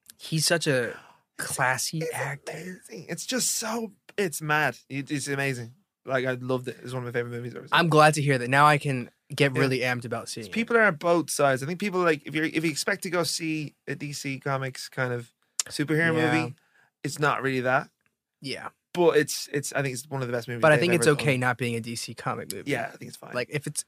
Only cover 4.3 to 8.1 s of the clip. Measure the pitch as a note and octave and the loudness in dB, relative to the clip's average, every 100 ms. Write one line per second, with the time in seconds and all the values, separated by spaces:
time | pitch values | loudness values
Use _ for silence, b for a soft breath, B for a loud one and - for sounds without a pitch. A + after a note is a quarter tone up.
4.3 | - D#3 D3+ D3 - - C3+ C3+ D3 C#3 | -2 0 2 2 -2 -10 -8 -4 -6 -4
5.3 | C#3 C#3 B2 A#2 B2+ _ _ - C3 B2+ | -2 -2 -2 -8 -16 _ _ -4 -2 0
6.3 | B2+ B2+ B2+ B2+ - B2 B2+ A#2+ A#2+ A#2+ | -4 -2 -2 -2 -10 -10 -8 -4 -4 -4
7.3 | A#2+ A#2+ - - D3+ E3+ D3+ D3+ | -6 -10 -12 0 2 6 8 8